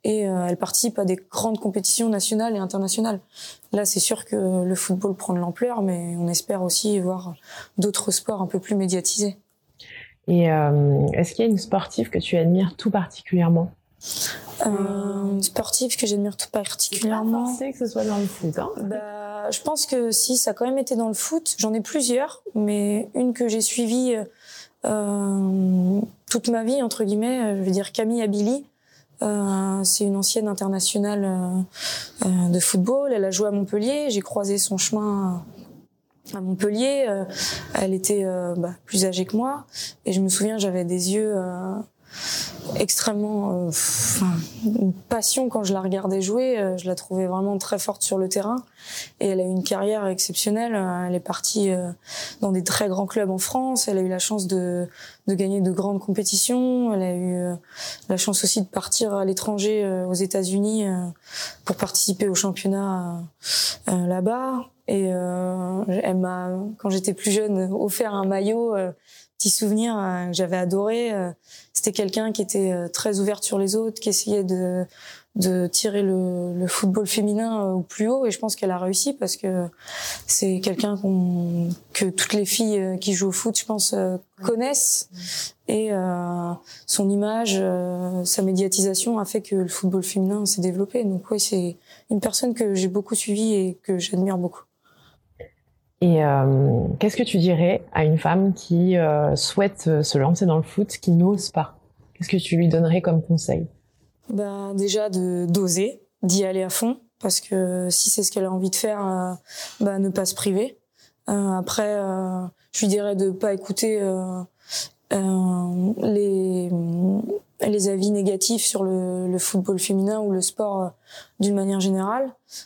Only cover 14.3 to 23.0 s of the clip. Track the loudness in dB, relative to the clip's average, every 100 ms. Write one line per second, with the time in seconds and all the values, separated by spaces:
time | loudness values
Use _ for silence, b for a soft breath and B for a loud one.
14.3 | B B -2 0 2 0 -2 -4 -2 -2
15.3 | 0 0 -2 -2 -2 0 0 0 0 -2
16.3 | -4 -4 -4 -4 -4 -4 0 -2 0 0
17.3 | 0 -2 -4 -6 -4 -4 -2 0 0 -2
18.3 | -2 -4 -2 -6 -6 -6 -6 -8 -10 -10
19.3 | -6 -4 -4 -2 -2 0 0 2 0 2
20.3 | 2 0 0 0 0 0 0 0 -2 -2
21.3 | -2 -2 -2 0 -2 -2 -2 0 0 -2
22.3 | -8 -6 -2 0 0 0 -2